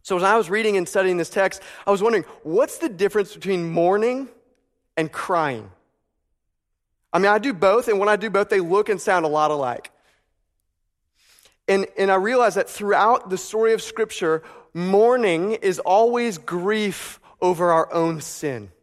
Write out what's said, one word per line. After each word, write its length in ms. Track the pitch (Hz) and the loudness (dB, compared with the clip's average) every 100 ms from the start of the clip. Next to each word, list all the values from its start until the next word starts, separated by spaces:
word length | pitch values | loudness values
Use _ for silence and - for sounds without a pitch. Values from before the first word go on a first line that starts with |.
So 140 | - 185 | -2 0
as 40 | |
I 140 | 190 226 | 2 2
was 140 | 170 | 2
reading 260 | 208 214 196 | 0 0 0
and 100 | 175 | 0
studying 300 | 202 185 180 | 0 0 0
this 140 | 165 | -2
text, 320 | 202 196 - - - - | -2 -2 -4 -18 -8 -2
I 20 | |
was 140 | 202 | 0
wondering, 220 | 220 214 - - | 2 0 -4 -14
what's 340 | 156 175 302 - | -4 0 0 -2
the 120 | 320 | -8
difference 440 | 175 196 208 196 | -2 -2 0 -4
between 380 | - 180 185 170 | -6 -4 -4 -2
mourning 580 | 165 175 202 233 254 262 - _ _ _ _ _ - | 0 2 2 0 -2 -8 -18 _ _ _ _ _ -6
and 160 | 156 | -6
crying? 600 | - - 175 151 120 104 _ _ _ _ _ _ _ _ _ _ _ _ _ _ | -8 -2 0 0 -4 -12 _ _ _ _ _ _ _ _ _ _ _ _ _ _
I 60 | 175 | 4
mean, 140 | 202 | 4
I 80 | 208 | 4
do 140 | 262 | 0
both, 340 | 185 190 220 240 | 2 2 4 2
and 100 | 202 | 0
when 100 | 208 | 2
I 80 | 208 | 2
do 140 | 190 | 0
both, 200 | 190 202 | -2 2
they 100 | 196 | 0
look 280 | 170 196 214 | 2 0 0
and 140 | 196 | -2
sound 240 | - 180 160 | 0 0 2
a 20 | |
lot 220 | 151 151 | 2 0
alike. 400 | 147 127 117 - _ _ _ _ _ _ _ _ _ _ _ _ _ _ _ _ _ - | 0 -4 -6 -14 _ _ _ _ _ _ _ _ _ _ _ _ _ _ _ _ _ 0
And, 200 | 196 190 - | 0 0 -2
and 140 | 196 | 2
I 60 | 190 | 2
realize 360 | 202 254 226 | 2 2 2
that 160 | 185 - | 0 -4
throughout 600 | - 208 202 208 247 190 | -6 0 2 4 2 -2
the 60 | 185 | -10
story 340 | - 220 226 | -6 -2 0
of 80 | 220 | 0
Scripture, 600 | - - 220 - 165 160 - - - 170 | -4 -6 -6 -4 -2 -2 -6 -20 -14 -6
mourning 800 | 180 202 233 254 214 165 196 | 0 4 4 4 2 0 -2
is 260 | 220 190 175 | -2 -2 -2
always 580 | - 196 233 240 240 170 | 2 4 4 2 -2 -6
grief 840 | - 175 185 214 208 - - - _ _ | -8 -4 -2 -2 -2 -6 -14 -18 _ _
over 300 | 180 170 175 | -2 2 2
our 200 | 165 160 | 2 2
own 300 | 170 165 160 | 0 -2 -4
sin. 480 | - - 151 123 101 _ | -10 -8 -6 -6 -12 _